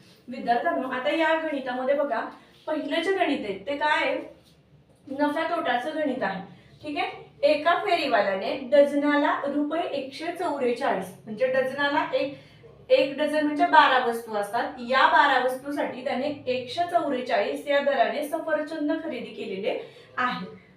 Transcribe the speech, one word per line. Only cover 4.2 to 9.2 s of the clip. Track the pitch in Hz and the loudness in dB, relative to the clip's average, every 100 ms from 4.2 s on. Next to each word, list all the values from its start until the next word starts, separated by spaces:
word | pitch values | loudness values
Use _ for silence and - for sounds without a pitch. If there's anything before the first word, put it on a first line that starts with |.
| - - _ _ _ - _ _ - | -6 -18 _ _ _ -20 _ _ -10
नफ्या | 277 294 311 339 330 | -2 0 0 -2 -2
तोट्याचं | 269 240 311 302 | 0 -2 -2 -2
गणित | 285 233 | -2 -2
आहे. | 196 180 - - - - | -4 -4 -10 -18 -20 -14
ठीक | 302 302 | -8 -4
आहे, | 370 440 - - | -4 -6 -18 0
एका | 302 294 320 359 | 2 4 4 2
फेरीवाल्याने | 403 339 277 220 196 190 226 285 247 | 2 0 2 2 2 0 -4 -6 4
डझनाला | 285 285 285 294 285 | 6 6 4 2 4